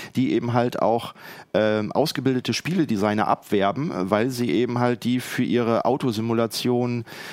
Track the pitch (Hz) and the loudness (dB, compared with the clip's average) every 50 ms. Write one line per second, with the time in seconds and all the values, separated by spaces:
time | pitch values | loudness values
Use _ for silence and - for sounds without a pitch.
0 | - - - 127 131 - 85 113 - 120 117 123 120 123 - - - 101 113 117 | -14 -6 -2 0 0 2 2 0 0 2 2 2 2 2 0 0 2 2 2 0
1 | - - - - - - - - - - - 101 107 107 107 107 107 101 - 107 | -2 -6 -14 -16 -18 -18 -18 -20 -8 -2 0 2 2 2 2 0 0 0 0 0
2 | 143 156 - 147 127 135 131 127 - - 117 - - 147 175 196 156 - 113 98 | 0 0 0 -2 0 0 0 0 0 -2 -2 -2 -4 -2 0 0 0 0 0 0
3 | 104 107 104 107 98 - 120 - - - - 101 95 98 98 - 147 - - 90 | 2 2 2 2 2 0 0 -2 0 0 2 2 4 2 2 0 -4 -4 -4 -4
4 | 90 95 104 104 117 135 127 120 120 113 76 104 123 117 120 123 123 123 120 117 | 0 2 2 2 2 0 -2 -2 -2 0 2 2 2 0 0 0 2 2 0 0
5 | - 117 123 127 - - - - 104 - 98 120 120 117 113 107 - - 127 151 | -2 -2 -2 -2 -2 -4 -2 -2 0 2 2 2 2 2 2 2 2 2 0 0
6 | 143 127 107 107 113 117 113 113 117 113 - - - 123 123 120 123 123 120 120 | 0 -2 -2 -2 -2 0 0 0 0 0 -2 -2 -2 0 0 0 0 -2 -2 -4
7 | 113 - - - - - | -6 -10 -14 -16 -16 -16